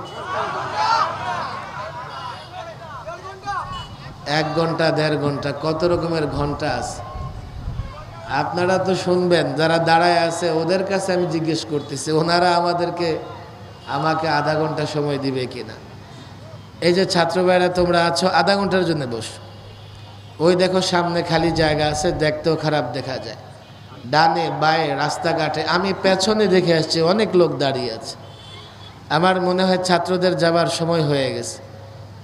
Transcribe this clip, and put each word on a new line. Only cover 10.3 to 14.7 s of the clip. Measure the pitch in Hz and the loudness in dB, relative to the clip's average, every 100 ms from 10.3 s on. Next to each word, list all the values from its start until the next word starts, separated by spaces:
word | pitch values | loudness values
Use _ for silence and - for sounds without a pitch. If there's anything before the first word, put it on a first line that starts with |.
| 165 175 | 0 0
ওদের | 160 165 190 190 | 0 2 0 0
কাছে | 190 - | -2 0
আমি | 180 175 | 0 0
জিজ্ঞেস | 160 160 156 - | 0 0 -2 -2
করতেছি, | 147 - 139 - | -4 -4 -6 0
ওনারা | 156 170 175 175 170 | 2 4 4 4 4
আমাদেরকে, | 175 170 170 - 170 151 - - - - - - - | 2 0 -2 -2 -2 -2 -6 -14 -16 -16 -18 -16 -6
আমাকে | 139 160 151 160 | -2 0 0 2
আধা | 147 151 156 | 2 2 0
ঘন্টা | 156 | 0